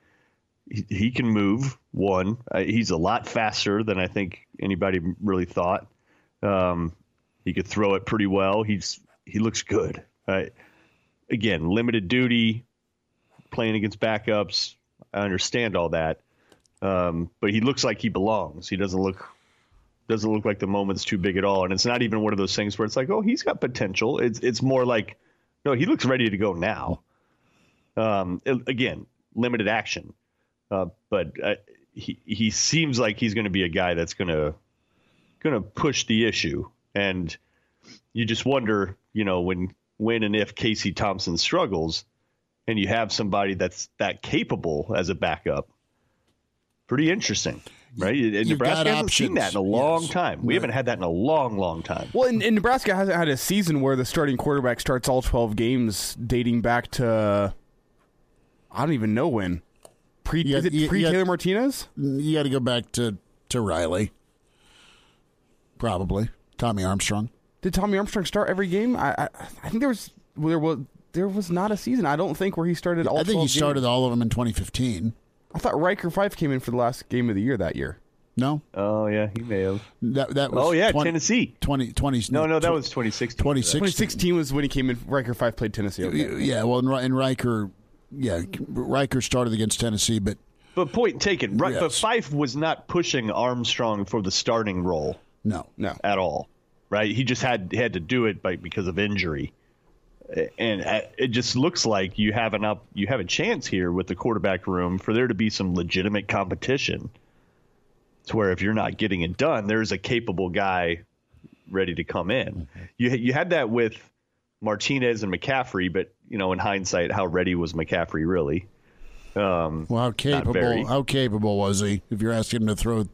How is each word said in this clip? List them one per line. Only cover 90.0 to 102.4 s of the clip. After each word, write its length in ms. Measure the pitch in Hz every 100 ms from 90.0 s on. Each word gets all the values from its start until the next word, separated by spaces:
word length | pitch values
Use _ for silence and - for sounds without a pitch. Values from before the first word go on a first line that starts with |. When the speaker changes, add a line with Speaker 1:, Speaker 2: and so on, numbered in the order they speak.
| - 110
Speaker 2:
but 200 | 98 101 _ _ _
Speaker 1:
But 180 | - 165
point 300 | 226 233 -
taken, 340 | 202 190 113 101
Ri-, 160 | 175
Speaker 2:
Yes. 80 | 113
Speaker 1:
but 120 | 165
Fife 400 | - 220 233 135
was 240 | 147 147 131
not 320 | 160 147 -
pushing 420 | 175 170 139 110
Armstrong 760 | 92 123 123 117 - 117 104
for 160 | 98 120
the 100 | 95
starting 500 | - - 113 107 90
role. 340 | 90 82 73 - - _ 107
Speaker 2:
No. 200 | 87 - -
Speaker 3:
No. 180 | 98 -
Speaker 1:
At 140 | 98 98
all, 300 | 90 71 - _ _ _ _
right? 240 | 101 107
He 80 | 113
just 200 | 127 123
had, 280 | 135 120 90
had 180 | 104 120
to 80 | 92
do 240 | 78 127
it 160 | 113 85
by, 140 | 95 87
because 300 | 87 110 92
of 100 | 90
injury. 540 | 104 101 90 71 65 - _ _ _ _ _ _ - - 73 -
And, 220 | 113 101
uh, 200 | 87 107 - -
it 100 | 131
just 260 | 117 123
looks 300 | 127 156 175
like 340 | 120 101 95 98
you 140 | 104
have 220 | 107